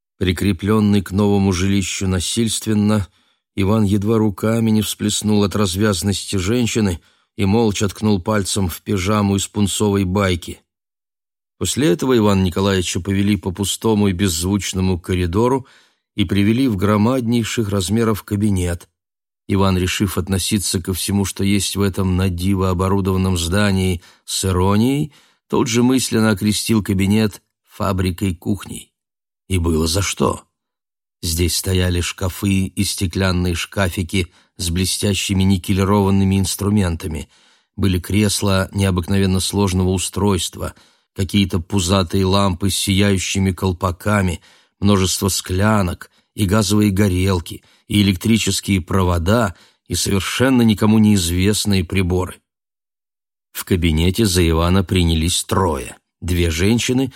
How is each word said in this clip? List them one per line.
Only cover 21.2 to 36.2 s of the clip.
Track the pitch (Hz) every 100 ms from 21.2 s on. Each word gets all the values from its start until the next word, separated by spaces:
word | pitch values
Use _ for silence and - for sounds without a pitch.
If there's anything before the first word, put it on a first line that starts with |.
| 95
что | -
есть | 98 101 - 104
в |
этом | 101 92 92 90
на | 95
диво | 87 92 95 92
оборудованном | 87 95 98 95 95 95 90
здании, | 82 98 104 95 92 87 - _ -
с | - 95
иронией, | 90 95 104 123 139 151 - _ _ _
тут | - 123
же | 117
мысленно | 123 131 - 113 110
окрестил | 98 104 98 - 110
кабинет | 98 95 95 107 107 - _ _
фабрикой-кухней. | _ - 92 95 92 87 98 82 - 101 - - - _ _ _ _ _ -
И | 92
было | 85 78 80
за | 90
что. | 95 - 69 - - _ _ _ _ _ _ _
Здесь | 87 82 87 -
стояли | 92 92 90 87
шкафы | 87 - 92 - 101 95 95
и | -
стеклянные | 98 - 95 95 92 90 90 87
шкафики | - - 92 101 87 98 85 _ _ -
с | 85
блестящими | 85 92 - 104 95 - 95
никелированными | 95 95 - 95 95 104 98 98